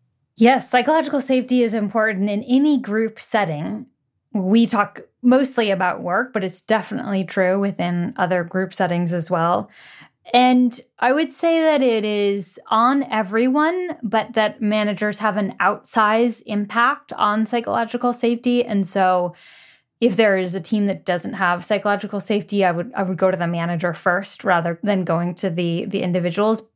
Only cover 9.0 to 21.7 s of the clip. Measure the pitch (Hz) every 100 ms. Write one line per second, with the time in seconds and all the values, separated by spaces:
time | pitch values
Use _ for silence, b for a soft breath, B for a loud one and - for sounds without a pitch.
9 | 175 175 160 175 165 185 202 B B B
10 | B _ - 247 254 247 247 233 - -
11 | 240 277 320 - 330 330 320 294 262 220
12 | 208 208 202 202 190 - - 220 240 277
13 | 269 220 196 220 254 269 302 359 359 -
14 | 214 220 208 226 214 - 208 214 208 196
15 | 208 208 214 196 196 - 185 - - -
16 | 214 220 240 220 - 208 202 220 240 285
17 | - - 208 208 220 240 226 202 226 240
18 | 247 240 233 240 247 240 240 202 180 196
19 | 185 185 180 170 B B B B _ _
20 | 233 185 220 190 185 185 165 214 202 185
21 | - 175 - 180 185 180 175